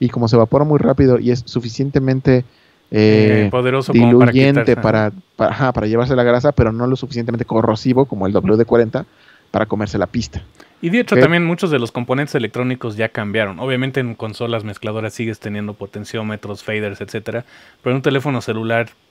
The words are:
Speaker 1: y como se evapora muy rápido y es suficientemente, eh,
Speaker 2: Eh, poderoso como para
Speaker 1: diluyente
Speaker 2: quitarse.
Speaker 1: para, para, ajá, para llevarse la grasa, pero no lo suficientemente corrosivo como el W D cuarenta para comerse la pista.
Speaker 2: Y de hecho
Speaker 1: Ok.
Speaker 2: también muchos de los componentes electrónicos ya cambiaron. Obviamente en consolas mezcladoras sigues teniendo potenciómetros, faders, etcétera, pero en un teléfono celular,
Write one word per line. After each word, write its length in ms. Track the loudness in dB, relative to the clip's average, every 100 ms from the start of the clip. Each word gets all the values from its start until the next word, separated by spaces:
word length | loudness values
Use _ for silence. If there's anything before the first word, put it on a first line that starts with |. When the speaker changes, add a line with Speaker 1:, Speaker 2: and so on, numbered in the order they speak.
Speaker 1:
y 80 | -4
como 200 | 0 2
se 80 | 4
evapora 280 | 4 2
muy 140 | 2 2
rápido 400 | 2 4 4 4
y 120 | 2
es 120 | -2
suficientemente, 1000 | -4 -6 -6 -6 -4 -2 -2 0 2 2 0 _ _ _ _
eh, 560 | 2 4 6 4 4 2
Speaker 2:
Eh, 20 |
poderoso 420 | 0 0 -2 2
como 260 | 4 6 6
para 120 | 6
Speaker 1:
diluyente 300 | 4 4 4
Speaker 2:
quitarse. 180 | 2 2
Speaker 1:
para, 320 | 2 2 0 -4 _ -2
para, 140 | -2
ajá, 220 | 0 -2
para 140 | 0 0
llevarse 280 | 0 2 2
la 60 |
grasa, 300 | 2 2 2
pero 200 | 2 0
no 140 | 0 -2
lo 100 | -2
suficientemente 480 | -4 -6 -4 -4
corrosivo 600 | -2 0 0 0 0 2 0
como 200 | -2 0
el 60 |
W 240 | 0 2 2
D 80 |
cuarenta 400 | 4 2 2 -2 -10 _ _ _ _
para 160 | -4 -2
comerse 320 | -4 -4 -4
la 80 | -4
pista. 360 | -4 -8 -12 -16 _ -20 _
Speaker 2:
Y 80 | -2
de 100 | -2
hecho 140 | 0
Speaker 1:
Ok. 80 | 4
Speaker 2:
también 220 | 4 4
muchos 260 | 0 -2 0
de 80 | 0
los 120 | -2
componentes 440 | -6 -4 -2 -2
electrónicos 640 | -4 -4 -4 -4 -4 -6 -4
ya 120 | -4
cambiaron. 500 | -4 -4 -2 -2 -4
Obviamente 400 | -4 -4 -2 -4
en 140 | -6
consolas 480 | -8 -12 -8 -6 -6
mezcladoras 500 | -8 -8 -8 -6 -8
sigues 260 | -6 -8 -8
teniendo 320 | -10 -8 -8
potenciómetros, 920 | -10 -14 -14 -10 -8 -8 -10 -10 -12
faders, 380 | -8 -6 -6 -10
etcétera, 440 | -10 -10 -8 -10 -12 -20 -20 _
pero 100 | -4
en 40 | -2
un 60 |
teléfono 400 | 0 -2 -2 -4
celular, 480 | -6 -6 -2 -2 -2 _ _